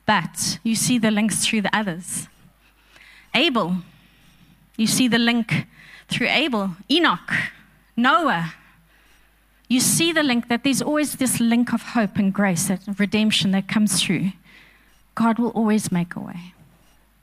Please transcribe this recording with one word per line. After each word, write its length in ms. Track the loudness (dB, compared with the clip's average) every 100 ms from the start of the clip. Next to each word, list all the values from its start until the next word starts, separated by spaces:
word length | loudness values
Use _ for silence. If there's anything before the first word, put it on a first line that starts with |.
| 0
but 540 | 0 0 -6 -6 -4
you 140 | -2 0
see 200 | 2 2
the 140 | 2
links 340 | 2 0 0
through 180 | 0 0
the 140 | 0 -2
others. 520 | -2 -6 -8 -10 -10 _ -20 _ _ _ _ -20 -20 -20 -4
Abel, 440 | 0 2 0 0 -4 -6 -20 _ _ _ _ -20 _ _ -4
you 100 | 0
see 220 | 2 2
the 100 | 2
link 480 | 2 0 0 -2 -4 -12 -20 -20 -8
through 220 | -4 0
Abel. 480 | 0 0 -2 -4 -6 -2
Enoch, 440 | 2 2 0 -4 -6 -6 -10 -20 _ _ 0
Noah. 580 | 2 4 2 0 -4 -10 _ _ _ _ _ _ _ _ _ _ -2
You 120 | 0
see 320 | 2 2 2
the 100 | 2
link, 240 | 2 0 0
that 160 | -2
there's 180 | 0 0
always 360 | 0 0 -2 -2
this 240 | -2 0
link 320 | 2 2 2
of 100 | -2
hope 360 | -2 -2 0 0
and 140 | 0
grace, 360 | 2 0 2 0
that 140 | -4 -4 -4
redemption 520 | 0 2 2 2 2
that 160 | 0 0
comes 340 | 0 2 2
through. 300 | 0 0 -2 -6 _ -20 -20 _ _ _ _ 0
God 240 | 0 2
will 100 | 0
always 400 | 0 2 2 0
make 240 | -2 -4
a 60 | -8
way. 320 | -12 -14 -18 -20 -20 _ _ _ _ _